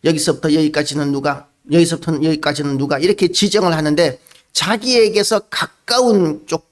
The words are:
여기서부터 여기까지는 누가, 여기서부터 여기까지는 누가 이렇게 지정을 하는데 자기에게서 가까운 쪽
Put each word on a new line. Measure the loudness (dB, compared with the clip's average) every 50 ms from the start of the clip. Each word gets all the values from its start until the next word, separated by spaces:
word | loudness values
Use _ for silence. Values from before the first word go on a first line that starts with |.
| 2
여기서부터 | 0 0 0 0 -2 -2 -2 0 0 2
여기까지는 | 2 2 0 0 -2 -4 -4 -4 -4 -2 -2
누가, | -4 -2 -2 -4 -4 -4 -10 _ _ _ _ 0
여기서부터 | 2 2 2 2 0 -6 -4 -4 -4 -2 0
여기까지는 | 0 -2 -2 -2 -4 -4 -2 -4 -4 -2 -2
누가 | -2 -2 -2 0
이렇게 | 0 0 0 2 0 0
지정을 | 2 2 0 2 2 2 2 2 0
하는데 | 0 0 0 2 2 2 0 0 -6 _ -20 -20 -20 _ _ _
자기에게서 | -4 -2 -2 -4 -4 -2 0 2 4 4 4 2 0 0 0 0 -2 -2 _
가까운 | -6 -6 -6 -6 _ _ _ -2 0 2 4 4 4 4 2 0 -2 -6 -8
쪽 | -6 -6 -6 _ _